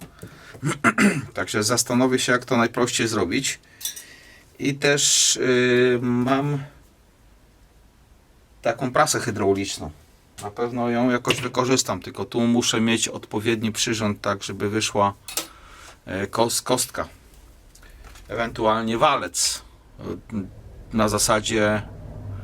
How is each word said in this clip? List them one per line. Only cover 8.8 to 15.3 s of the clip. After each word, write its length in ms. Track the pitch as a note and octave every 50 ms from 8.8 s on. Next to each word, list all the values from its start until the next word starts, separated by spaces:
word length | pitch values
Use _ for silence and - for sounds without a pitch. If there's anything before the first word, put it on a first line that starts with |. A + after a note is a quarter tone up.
| C3+ B2+ B2
prasę 280 | - - - - A2+
hydrauliczną. 680 | - A#2 G#2 G2+ G2 G2 G2 G2 G2 F#2+ - - E2+ D2+ - - - - - _ _ _ _ - -
Na 80 | G#2
pewno 400 | - - A#2+ A#2+ A#2+ B2 A#2+ A#2+
ją 200 | A#2+ A#2 B2 B2+
jakoś 300 | B2 B2 - B2 A#2+ -
wykorzystam, 600 | - B2 B2 C3 B2+ B2 C3 B2+ - - G2+ F2+
tylko 240 | - A#2 - - G2
tu 160 | - - C3
muszę 400 | A#2 A#2+ A#2+ A#2+ A2+ - - A2+
mieć 280 | A2 A#2 A2+ A2+ - -
odpowiedni 640 | - - - - - A2 G#2 A#2 A2+ A2 A2+ G#2+ G#2
przyrząd, 480 | - - C3 A#2 G#2+ G#2+ G#2 G2+ -
tak 220 | - G#2 G2+ G2 -
żeby 280 | - G2+ G2 G2+ G2+
wyszła, 440 | G#2 A2 G#2+ - - G#2+ G2+ G2 G2 - - -